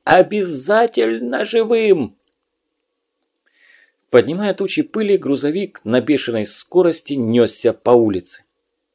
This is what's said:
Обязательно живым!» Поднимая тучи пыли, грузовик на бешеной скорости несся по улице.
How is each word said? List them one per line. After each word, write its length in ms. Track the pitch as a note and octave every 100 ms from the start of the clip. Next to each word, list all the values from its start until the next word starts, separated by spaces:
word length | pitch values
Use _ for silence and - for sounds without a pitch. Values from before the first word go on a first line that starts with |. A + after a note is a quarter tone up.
Обязательно 1400 | - F#3 - G#3 F3+ C#3 C#3 A3 A#3 A#3+ A3+ A3+ A#3+ B3
живым!» 720 | G#3 A3+ A3 A#3 G#3+ F3 A2+ - _ _ _ _ _ _ _ _ _ _ _ _ _ _ _ _ _ _ _
Поднимая 460 | B2 A2+ F3 G#3
тучи 280 | F#3+ G3 -
пыли, 340 | D#3 A3 G#3 F#3+
грузовик 680 | D3 C3+ C#3+ F3 G3 -
на 160 | G#2+ B2
бешеной 460 | A#2 C#3 - A2+ G#2
скорости 680 | - - F3 F3+ D#3+ -
несся 600 | C#3 A2+ A#2+ A2+ - A#2
по 180 | A2 A#2
улице. 540 | B2 A2 F#2+ - - _ _ _ _ _